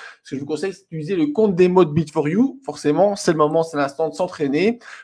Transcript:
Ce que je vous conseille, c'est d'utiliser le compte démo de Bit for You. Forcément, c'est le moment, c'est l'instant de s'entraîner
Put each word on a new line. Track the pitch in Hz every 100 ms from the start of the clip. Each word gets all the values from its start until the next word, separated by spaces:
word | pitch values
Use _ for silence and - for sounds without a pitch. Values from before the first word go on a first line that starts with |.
| - -
Ce | -
que | 135
je |
vous | 143
conseille, | 151 190
c'est | 180 -
d'utiliser | 160 151 185
le | 147
compte | 220 214 175
démo | 180 185 160
de |
Bit | 156 151
for | 160 147
You. | 196 269 -
Forcément, | - 147 147 156 202 196
c'est | -
le | 156
moment, | 151 165
c'est | 160 147
l'instant | 139 - 160
de |
s'entraîner | 160 180 - 139 147 202 240 - -